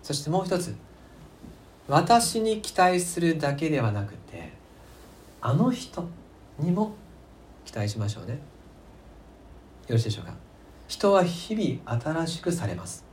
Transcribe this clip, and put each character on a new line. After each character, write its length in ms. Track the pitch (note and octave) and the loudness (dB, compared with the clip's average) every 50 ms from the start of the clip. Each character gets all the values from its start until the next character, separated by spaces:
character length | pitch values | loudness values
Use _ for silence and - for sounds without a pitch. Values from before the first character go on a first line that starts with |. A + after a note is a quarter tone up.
| - | -6
そ 80 | - | -6
し 100 | D3 C#3 | -6 -6
て 80 | - D3+ | -4 0
も 120 | E3 F#3+ | 0 0
う 40 | F#3 | 0
一 140 | F3+ F#3 F3 | 0 0 -2
つ、 160 | - - G#2+ - - - - - - - - - - - - - - - - - - - - - - - | -2 -4 -8 -12 -12 -20 -20 -20 -20 -20 -20 -20 -20 -20 -20 -20 -20 -20 -20 -20 -20 -20 -20 -20 -4 4
私 540 | C#3 D#3 F3 F3 A#3 A#3+ A#3 - - A3+ | 4 4 6 8 6 6 6 4 0 0
に 180 | A3 A3 A3 G#3+ | 2 2 0 0
期 180 | G#3+ - - - | -2 -6 2 6
待 220 | F3+ F3+ F3+ F3+ | 6 6 6 4
す 220 | F3 F3 - - | 0 -2 -2 0
る 180 | F3 E3+ E3 D#3 | 2 2 2 2
だ 160 | D3 C#3 C#3+ | 0 0 0
け 140 | C#3+ E3 D#3+ | 0 0 0
で 100 | D#3 C3+ | 2 2
は 140 | A#2 A2 G#2 | 2 0 0
な 100 | G#2 G2+ | 0 -4
く 120 | G2+ - | -6 -8
て、 360 | - - - - - - - - - - - - - - - - - - - - - - - - - | -14 -18 -16 -16 -14 -14 -14 -16 -18 -20 -20 -20 -20 -20 -20 -20 -20 -20 -20 -20 -20 -20 -20 -18 -8
あ 140 | - - B2+ | -2 0 2
の 180 | D#3 A3 C4 | 4 4 4
人 380 | A#3+ - - - - - F3 E3+ - - - - - - - - - - | 2 -2 -4 -10 -10 -8 -8 -8 -10 -16 -20 -20 -20 -20 -20 -20 -8 -4
に 120 | D3 E3+ | 0 0
も 200 | F3 F#3 A3 G#3+ - - - - - - - - - - - - - - - | 2 2 0 -2 -2 -12 -18 -20 -20 -20 -20 -20 -20 -20 -20 -20 -20 -20 -20
期 100 | - - | -12 -6
待 140 | - G#2 G#2+ | -4 -4 -4
し 100 | A2 A2+ | -2 -4
ま 120 | G#2+ G2+ | -4 -4
し 80 | - - | -4 -6
ょ 60 | - | -8
う 20 | |
ね。 80 | - B2 | -10 -10
よ 60 | C#3+ C#3+ - - - - - - - - - - - - - - - - - - - - - - - - - - - - - | -10 -10 -16 -20 -20 -20 -20 -20 -20 -20 -20 -20 -20 -20 -20 -20 -20 -20 -20 -20 -20 -20 -20 -20 -20 -20 -20 -20 -20 -6 0
ろ 60 | A#2+ A2+ | 2 2
し 40 | |
い 20 | A2 | 2
で 60 | A2+ | 2
し 80 | G#2 - | -2 -6
ょ 40 | - | -6
う 20 | |
か。 80 | E2+ - - - - - - - - - - - - | -12 -14 -16 -16 -20 -20 -20 -20 -20 -20 -20 -14 -14
人 240 | - - - G3+ G3+ | -8 2 4 6 6
は 100 | G3 F3+ | 6 4
日 560 | F3 E3+ - - - A3 G#3+ G3 D3+ B2 - - | 4 0 -4 -6 -6 -4 0 0 0 -2 -2 -4
々 160 | - A#2 A#2+ | -4 -4 -2
新 260 | - D#3 D#3 E3 E3 E3 | -2 -2 -2 -2 -2 -4
し 140 | - - | -4 -4
く 100 | - F3 | -4 -2
さ 160 | - - - G#2+ | -2 -2 -2 -4
れ 80 | - | -6
ま 100 | - - | -6 -8
す。 200 | - - - - - | -12 -14 -14 -16 -20